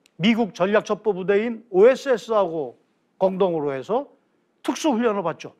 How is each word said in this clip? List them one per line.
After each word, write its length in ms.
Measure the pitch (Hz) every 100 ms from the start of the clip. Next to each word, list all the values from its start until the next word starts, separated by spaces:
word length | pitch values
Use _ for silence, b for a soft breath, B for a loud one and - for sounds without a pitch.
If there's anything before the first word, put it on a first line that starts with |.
| _ -
미국 380 | 185 226 220
전략첩보부대인 1120 | - 185 208 208 208 - 175 185 202 226 226 -
오에스에스하고 1080 | 185 226 262 277 233 - 220 185 165 131 113 _ _ _ _
공동으로 540 | 190 190 190 165 147
해서 360 | 135 123 220 277 _ _ _ _ _
특수훈련을 600 | - 277 320 226 240 202
받죠. 320 | 170 147 139 -